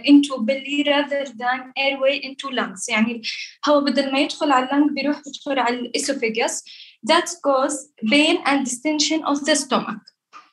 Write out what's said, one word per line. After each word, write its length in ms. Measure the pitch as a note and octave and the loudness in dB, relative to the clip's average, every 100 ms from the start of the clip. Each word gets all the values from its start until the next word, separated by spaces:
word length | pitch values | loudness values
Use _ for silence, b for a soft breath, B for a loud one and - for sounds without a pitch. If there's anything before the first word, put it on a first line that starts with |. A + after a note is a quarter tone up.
| C#4 | 6
into 220 | C#4+ C#4+ C4 A3 | 8 6 0 -2
belly 340 | C4+ C4+ C#4+ C#4+ | -2 -2 -2 2
rather 380 | C#4+ C#4+ C#4 C4 A3 | 2 0 -2 -6 -6
than 320 | B3 C4 C4 C4 | -4 -4 -4 -4
airway 380 | C#4 C4+ C4 C#4+ C4+ | -2 0 0 0 -4
into 220 | C#4 C4+ | -10 -8
lungs. 400 | B3 G3+ F#3+ - | -4 -4 -6 -4
يعني 320 | A3 A3+ A#3 B B B B - | 0 0 -2 B B B B 2
هو 120 | D4 | 2
بدل 300 | C#4+ C#4 C4+ | 2 0 0
ما 80 | C4+ | 0
يدخل 320 | D#4+ - D4+ | -2 -2 2
على 180 | C4 C4 | 2 2
اللنج 220 | C#4+ D4 | 2 2
بيروح 300 | C#4 C4+ D4 - | 2 -2 -4 -8
يدخل 320 | - D4 C4+ | -12 -6 -2
على 200 | A#3 B3 | 0 -2
الاسوفيجاس. 840 | A#3+ C#4 C#4 C#4 A3+ A3 D4 - - B B B A3 | -4 -4 -4 -2 -4 -2 -4 -4 -12 B B B 0
That 220 | E4 E4 - C#4 | 2 0 -4 0
cause 460 | C4+ C#4+ D4 - - A3 | 0 0 -4 -12 -8 2
pain 280 | C#4+ D#4 F4 - | 4 4 2 2
and 200 | C#4 B3+ | 0 0
distension 580 | - D#4 D4+ - D#4+ | -4 -2 0 0 0
of 220 | - C#4+ C#4+ | 0 -2 2
the 100 | D4 | 0
stomach. 460 | - G#3+ - G#3+ - _ _ - B | 2 -2 -2 -10 -14 _ _ -20 B